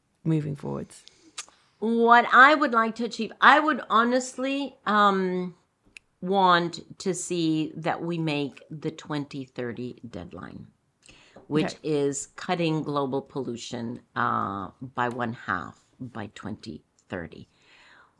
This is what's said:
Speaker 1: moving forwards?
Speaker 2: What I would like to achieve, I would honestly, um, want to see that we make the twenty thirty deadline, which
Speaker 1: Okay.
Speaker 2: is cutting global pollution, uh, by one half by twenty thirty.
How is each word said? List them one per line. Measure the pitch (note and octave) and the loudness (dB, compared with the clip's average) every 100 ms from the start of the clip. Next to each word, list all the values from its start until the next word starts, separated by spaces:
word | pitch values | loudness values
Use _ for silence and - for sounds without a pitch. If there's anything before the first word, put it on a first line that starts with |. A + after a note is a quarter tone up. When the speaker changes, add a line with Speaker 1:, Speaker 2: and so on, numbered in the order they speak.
| _ _ | _ _
Speaker 1:
moving | D#3+ D#3 D3+ D3 | 0 0 0 -8
forwards? | C#3+ C#3 - - - _ _ - - _ _ - | -8 -8 -10 -16 -20 _ _ -18 -18 _ _ -8
Speaker 2:
What | G#3+ A#3 A#3 A#3 - | -2 2 6 6 6
I | A#3 C4+ | 8 8
would | D4+ C#4+ | 8 2
like | A#3 A3+ - | 2 0 -2
to | A#3 | -6
achieve, | - G#3+ - | -6 -8 2
I | A3 C#4+ | 6 6
would | D4+ C#4+ - | 4 0 2
honestly, | G#3+ A#3 B3+ B3+ - C4+ C#4 C4+ - G3 | 2 4 2 -2 -6 -4 -4 -6 -8 0
um, | G#3 G3+ F#3+ F#3 F3+ F3+ E3+ _ _ _ - _ _ | 4 6 4 2 -2 -4 -8 _ _ _ -20 _ _
want | F3+ G3 F#3 F3 E3+ - - - | 0 4 6 6 4 -4 -16 -8
to | G3 F3 | -4 -4
see | - F3 D#3+ D#3 D#3 - | -2 0 2 2 0 -4
that | D#3+ - | -4 -2
we | E3+ E3+ | -2 -2
make | D#3+ D3 C#3 - - | 0 0 -2 -6 -16
the | D#3 D#3+ | -8 -8
twenty | D#3 - D3 C#3 C#3+ C3 | -8 -8 -6 -6 -10 -12
thirty | - A#2+ A#2 B2 - A2+ | -8 -8 -6 -10 -10 -14
deadline, | F#2+ - F2 - - - _ _ _ _ - _ - - | -14 -14 -14 -16 -16 -20 _ _ _ _ -20 _ -20 -4
which | D3 F3+ | 0 0
Speaker 1:
Okay. | - | -4
Speaker 2:
is | D3+ D3 C#3+ C#3 - - | -2 0 0 -2 -8 -10
cutting | - F3 E3 D#3 | -4 0 2 0
global | D3 D3 C#3 C3+ | -2 -2 0 -2
pollution, | - D3 B2 A#2 - A#2+ A#2 A#2+ _ B2 | -4 -8 -6 -8 -8 -8 -8 -10 _ -2
uh, | A#2+ A2+ G#2+ G2 F#2+ - | 0 0 -2 -6 -10 -12
by | C3 B2+ B2 | -12 -4 -2
one | B2 A#2 | -2 -6
half | A#2+ - F2+ B1 - _ - | -6 -6 -6 -6 -16 _ -16
by | B2+ A2+ G#2 - | -14 -12 -14 -12
twenty | G#2 G#2+ - D2+ _ _ - | -12 -12 -12 -16 _ _ -12
thirty. | F#2+ E2 - - _ _ - - - _ - | -10 -10 -14 -20 _ _ -20 -20 -20 _ -20